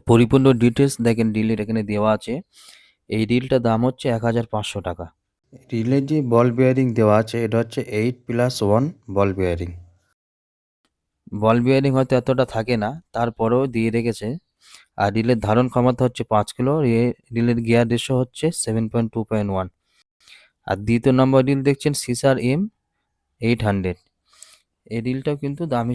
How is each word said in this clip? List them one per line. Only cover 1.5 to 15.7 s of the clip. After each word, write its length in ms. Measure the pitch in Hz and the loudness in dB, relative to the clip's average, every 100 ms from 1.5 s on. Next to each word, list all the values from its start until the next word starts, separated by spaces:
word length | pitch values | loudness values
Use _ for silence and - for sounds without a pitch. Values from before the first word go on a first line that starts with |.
| 110 | -2
এখানে 180 | 104 110 | -2 -4
দেওয়া 280 | 101 104 107 107 | -2 0 2 0
আছে। 180 | - 131 - _ - - _ _ - | -2 -8 -10 _ -20 -20 _ _ -8
এই 120 | 110 110 | -4 0
রিলটার 320 | 120 131 131 | 0 2 0
দাম 180 | 117 113 127 | 2 0 0
হচ্ছে 200 | 131 139 | -2 -4
এক 140 | 113 117 | -2 0
হাজার 180 | 117 113 | -2 -2
পাঁচশো 260 | 110 107 101 | -6 -6 -8
টাকা। 260 | 90 87 85 _ _ _ _ - - | -8 -10 -12 _ _ _ _ -20 -8
রিলের 300 | 117 113 139 139 | -4 0 0 0
যে 80 | 156 | -2
বল 260 | 127 117 123 117 | 2 4 4 4
বেয়ারিং 300 | 131 127 131 117 | 2 2 0 2
দেওয়া 180 | 110 107 | 4 4
আছে, 140 | 110 117 113 | 2 -4 -2
এটা 100 | 113 | -2
হচ্ছে 220 | 113 - - 107 | -2 -6 -6 -4
এইট 160 | 117 123 - | -4 -4 -6
প্লাস 280 | 117 123 127 | -2 -2 0
ওয়ান 220 | 101 107 143 - - 98 | 2 2 0 -6 -8 -2
বল 140 | 101 95 | 0 0
বেয়ারিং। 320 | 90 85 87 85 - _ _ _ _ _ _ _ _ _ _ _ _ _ - 104 | -2 -2 -6 -12 -20 _ _ _ _ _ _ _ _ _ _ _ _ _ -12 -2
বল 160 | 110 117 | 2 2
বেয়ারিং 260 | 120 135 139 | 4 2 2
হয়তো 200 | 131 131 127 | 0 2 0
এতটা 240 | 123 131 127 | 0 0 0
থাকে 200 | 113 110 117 | -2 -2 -2
না, 140 | 107 156 - | -2 -6 -10
তারপরেও 500 | 113 120 - 113 120 135 | -4 -4 -2 0 0 0
দিয়ে 240 | 117 113 | -2 -2
রেখেছে। 380 | 117 117 110 107 156 _ _ - - _ - | 0 -2 -4 -6 -10 _ _ -20 -20 _ -2
আর 120 | 101 107 | -2 0
রিলের 220 | 113 120 101 | 0 0 2
ধারণ 200 | 110 | 2
ক্ষমতা 340 | 127 | 2